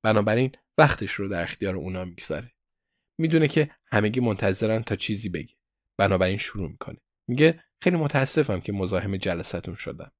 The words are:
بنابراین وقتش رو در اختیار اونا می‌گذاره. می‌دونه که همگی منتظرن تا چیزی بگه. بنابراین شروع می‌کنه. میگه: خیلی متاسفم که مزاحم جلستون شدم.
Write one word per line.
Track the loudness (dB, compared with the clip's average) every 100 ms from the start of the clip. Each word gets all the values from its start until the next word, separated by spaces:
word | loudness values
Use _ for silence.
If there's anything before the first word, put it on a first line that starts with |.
بنابراین | 4 2 4 2 0 -4 _ 4
وقتش | 4 4 -4
رو | -6 -4
در | -4
اختیار | -4 -4 -4 -4
اونا | -6 -6 -8
می‌گذاره. | -12 -8 -8 -8 _ _ _ _ _ _ -4
می‌دونه | 2 4 4
که | 2 0 -4 _
همگی | 2 2 2
منتظرن | 0 2 0 0 0 0
تا | -2 -4
چیزی | -2 -4 -4
بگه. | -8 -10 _ _ _ _ 0
بنابراین | 2 4 2 0
شروع | -4 -6 -8
می‌کنه. | -8 -14 -14 _ _ -6
میگه: | 4 4 4 _ _
خیلی | 0 0
متاسفم | 0 0 2 2 2 0
که | -2
مزاحم | -2 0 -2 -2 -4
جلستون | -2 -4 -4 -6 -8 -10
شدم. | -10 -10 -16 _